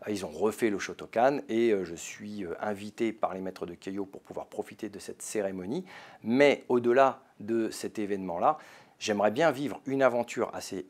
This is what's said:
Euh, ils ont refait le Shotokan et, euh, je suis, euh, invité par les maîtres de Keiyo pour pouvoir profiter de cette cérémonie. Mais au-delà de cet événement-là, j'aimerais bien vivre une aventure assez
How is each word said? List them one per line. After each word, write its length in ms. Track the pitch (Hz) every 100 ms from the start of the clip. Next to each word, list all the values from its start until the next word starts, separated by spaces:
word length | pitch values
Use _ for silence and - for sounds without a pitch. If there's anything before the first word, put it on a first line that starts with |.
| -
Euh, 60 |
ils 120 | 104
ont 60 | 82
refait 400 | 76 104 104 117
le 80 | 98
Shotokan 640 | - 87 87 - 127 143 143
et, 240 | 113 117
euh, 120 | 101
je 100 | 87
suis, 500 | 85 - - 104 104
euh, 100 | 87 -
invité 520 | 107 101 107 - 113
par 220 | 107 87
les 60 | 95
maîtres 260 | 95 90 90
de 80 |
Keiyo 320 | 85 - 98 95
pour 140 | -
pouvoir 260 | - - -
profiter 440 | - - - 107
de 80 | 98
cette 240 | - 85
cérémonie. 600 | - 110 98 95 90 151 185 - - -
Mais 420 | 107 123 143 123 -
au-delà 520 | 123 120 120 135 120 - -
de 280 | 104 113 110
cet 300 | - 104 -
événement-là, 600 | 101 98 92 85 120 156 - - - -
j'aimerais 340 | - 104 104
bien 180 | 110 165
vivre 300 | 131 143 - -
une 140 | 135
aventure 500 | 131 120 117 - 107
assez 320 | 90 - 95